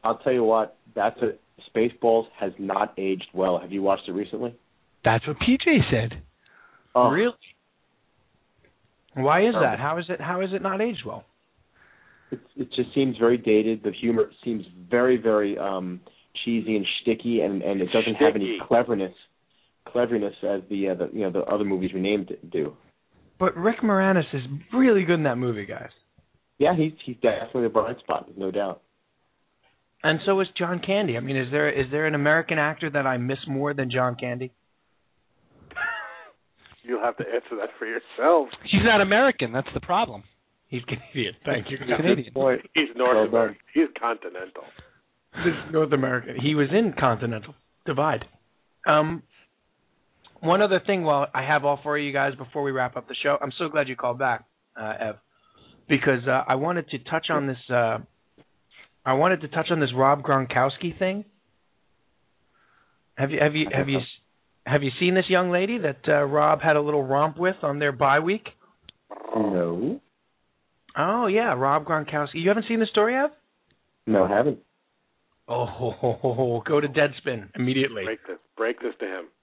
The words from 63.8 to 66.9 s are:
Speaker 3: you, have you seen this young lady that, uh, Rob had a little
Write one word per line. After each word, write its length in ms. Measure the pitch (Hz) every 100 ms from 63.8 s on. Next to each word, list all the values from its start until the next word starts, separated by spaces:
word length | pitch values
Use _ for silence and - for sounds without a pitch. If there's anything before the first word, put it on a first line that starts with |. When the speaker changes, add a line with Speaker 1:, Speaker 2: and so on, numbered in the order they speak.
| 139
Speaker 3:
you, 100 | 135 120 - _ _ _ _ -
have 180 | 143
you 80 | 139 127
seen 160 | 180 185
this 100 | 185
young 200 | 185 180
lady 300 | 175 196 233
that, 180 | 160 139 -
uh, 160 | 147
Rob 380 | 143 147 151 156
had 140 | 160 151
a 60 |
little 220 | 147